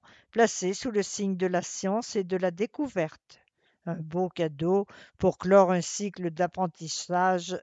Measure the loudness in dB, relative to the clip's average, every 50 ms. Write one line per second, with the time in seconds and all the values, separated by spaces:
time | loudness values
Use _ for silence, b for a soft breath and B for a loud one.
0 | b b b b b b 2 4 4 4 2 0 -4 -4 -4 -4 -4 -2 -2 -2
1 | -2 -2 -4 -4 -2 -2 -2 0 -2 0 0 0 -2 -4 -8 -6 -4 -2 -2 -2
2 | -4 -4 -4 -4 -2 -2 -2 0 0 -2 -2 -2 -4 -6 -4 -6 -6 -4 -2 -2
3 | -4 -4 -4 -12 _ _ -20 _ _ _ _ _ _ _ _ _ -8 -8 -6 -6
4 | -6 -6 -2 -2 -2 -2 -2 -2 -4 -4 -2 -2 0 2 2 2 0 -2 B B
5 | B B B B 0 0 0 2 2 6 8 8 8 8 6 2 0 -2 -6 -6
6 | -6 -6 -6 -4 -6 -4 -2 0 -2 -2 0 -2 -4 -4 -4 -8 -12 -10 -8 -8
7 | -6 -2 0 2 2 2 2 0 -2 -4 -8 -8